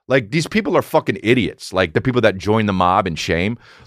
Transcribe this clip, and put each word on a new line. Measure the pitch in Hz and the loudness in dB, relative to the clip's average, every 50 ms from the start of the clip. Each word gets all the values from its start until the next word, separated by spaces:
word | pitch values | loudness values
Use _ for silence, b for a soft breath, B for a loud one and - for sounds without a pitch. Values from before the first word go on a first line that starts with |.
| _ | _
Like, | - 131 139 113 98 123 | -2 0 0 0 0 -2
these | 160 151 - | -4 -2 -2
people | - 214 202 - 180 | -2 -2 0 0 0
are | 147 123 | 0 0
fucking | - - 156 - - 117 - - | 0 0 0 0 -2 -4 -2 0
idiots. | 104 127 127 98 76 - - - - 98 | 2 2 2 2 -2 -4 -10 -12 -4 -2
Like, | 92 92 85 - | -2 0 0 -2
the | - | -2
people | - 131 123 123 110 | -2 -2 0 2 2
that | 107 95 | 2 2
join | 95 87 101 107 110 110 | 0 0 0 0 2 2
the | 104 95 | 0 2
mob | 92 90 87 90 101 101 | 2 2 2 2 2 0
in | 92 80 | -2 -4
shame. | - - - 85 82 90 107 120 B B B B B B | -6 -4 -2 -2 0 -2 -2 -4 B B B B B B